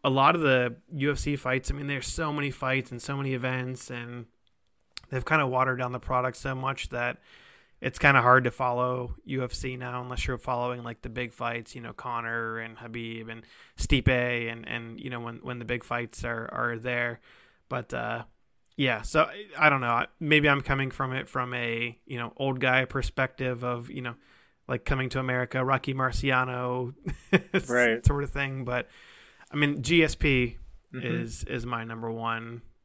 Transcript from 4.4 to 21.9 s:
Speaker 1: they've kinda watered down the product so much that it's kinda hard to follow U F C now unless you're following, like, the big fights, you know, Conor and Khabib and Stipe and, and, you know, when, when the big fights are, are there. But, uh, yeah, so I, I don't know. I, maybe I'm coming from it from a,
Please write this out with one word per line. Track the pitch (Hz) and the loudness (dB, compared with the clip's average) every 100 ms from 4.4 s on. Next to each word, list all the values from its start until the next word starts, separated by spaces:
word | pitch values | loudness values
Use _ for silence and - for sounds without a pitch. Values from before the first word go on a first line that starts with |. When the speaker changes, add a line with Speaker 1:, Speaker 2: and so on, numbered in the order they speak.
| _ _ _ _ _ - - | _ _ _ _ _ -18 -6
Speaker 1:
they've | 131 120 | -6 2
kinda | 160 135 | 2 4
watered | 127 131 127 | 2 2 2
down | 123 | -2
the | 123 | -4
product | - 127 127 120 | 0 0 0 -4
so | 139 131 | -6 -4
much | 131 135 - | -4 -4 -6
that | 120 123 - _ - - - _ _ | -2 -2 -4 _ -20 -20 -20 _ _
it's | - - | -4 4
kinda | 147 135 | 8 8
hard | 120 127 123 | 10 8 6
to | |
follow | - 127 123 127 127 123 - - | 0 -2 2 0 0 -6 -10 -6
U | 131 | -4
F | 123 | -4
C | - 135 127 | -6 -8 -8
now | 123 123 | -8 -8
unless | 123 123 - | -6 -4 -4
you're | 123 | -4
following, | - 120 123 123 | -2 -2 -2 -4
like, | 120 117 | -8 -10
the | 123 | -10
big | 117 120 | -6 -8
fights, | - 117 117 113 123 | -6 -6 -6 -8 -12
you | |
know, | 117 | -12
Conor | 110 127 117 117 117 113 113 | -10 -6 -4 -2 -2 -4 -6
and | 113 110 | -8 -12
Khabib | 117 117 113 113 113 | -12 -8 -8 -10 -10
and | 113 - - - - | -14 -16 -20 -20 -2
Stipe | - 131 123 127 123 120 117 | 4 6 6 4 2 0 -2
and, | 117 113 | -6 -6
and, | 117 117 113 | -8 -8 -10
you | 123 | -8
know, | 123 | -8
when, | 117 117 | -8 -10
when | 127 123 | -10 -8
the | 117 | -4
big | 123 | -6
fights | - 120 117 - | -2 -4 -4 -6
are, | 120 117 117 | -6 -6 -6
are | - 120 113 | -2 -2 -2
there. | 123 120 120 113 - - _ _ _ | -2 -2 -2 -6 -16 -20 _ _ _
But, | 131 117 | -6 -4
uh, | 123 117 117 113 _ _ _ _ - | -6 -4 -4 -8 _ _ _ _ -2
yeah, | 135 110 | 0 0
so | - 156 151 | 0 2 2
I, | 175 208 147 151 | -2 -14 4 4
I | |
don't | 139 | 4
know. | 120 | 2
I, | 117 - _ | 0 0 _
maybe | 151 151 147 | 2 4 6
I'm | 139 | 2
coming | - 135 135 | 2 0 -2
from | - 131 | -4 -4
it | 131 - | -4 -4
from | 135 123 | -6 -4
a, | 123 120 117 120 | -4 -2 -2 -4